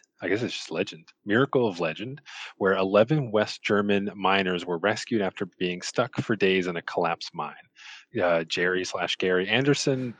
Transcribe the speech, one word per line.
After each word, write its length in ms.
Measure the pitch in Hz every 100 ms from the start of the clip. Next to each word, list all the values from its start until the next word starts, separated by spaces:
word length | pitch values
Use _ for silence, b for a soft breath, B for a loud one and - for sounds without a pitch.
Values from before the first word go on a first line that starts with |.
| _ _
I 100 | -
guess 120 | 104
it's 140 | 120 -
just 160 | -
Legend. 360 | 87 - 82 - _ 101
Miracle 420 | 110 139 135 113
of 120 | 85
Legend, 420 | 82 82 113 143 B B B -
where 160 | 98
eleven 580 | 95 95 101 113 156 123
West 300 | 107 104 -
German 480 | - 104 101 101 101 104
miners 500 | 95 98 92 90 87
were 140 | 85
rescued 420 | 101 110 - 113
after 240 | 95 - 92 -
being 240 | 90 90
stuck 320 | - - 120 -
for 200 | - -
days 300 | 95 95 90
in 100 | 85
a 60 |
collapsed 540 | - - 85 85 - 85
mine. 180 | 76 - _ B B B B 110
Uh, 240 | 87 85 80
Jerry 380 | - 90 92
slash 320 | 90 92 85 -
Gary 300 | 92 90 95
Anderson 680 | 113 139 139 147 131 123